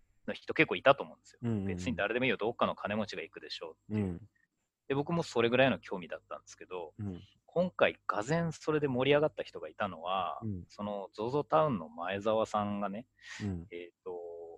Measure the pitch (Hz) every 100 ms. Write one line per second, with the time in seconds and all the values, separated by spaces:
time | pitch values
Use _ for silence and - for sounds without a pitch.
0 | _ _ - 101 - - 160 92 127 143
1 | 82 73 - - 120 110 98 90 90 101
2 | 101 117 127 95 104 120 104 - 104 107
3 | 101 92 80 - 73 - 82 80 - 107
4 | 98 85 104 _ _ _ _ _ _ 139
5 | 147 170 156 120 117 123 131 107 - 98
6 | 82 78 _ 73 - - 82 92 80 -
7 | 104 87 95 _ _ 160 180 - 110 85
8 | - 98 110 165 170 - - 151 147 123
9 | 131 143 151 - - 90 78 80 104 85
10 | 85 95 87 69 110 95 87 - 104 101
11 | 95 - 110 143 139 156 156 110 78 82
12 | 85 98 104 110 107 107 104 104 101 101
13 | - _ - - 104 90 82 87 87 _
14 | - 87 85 85 85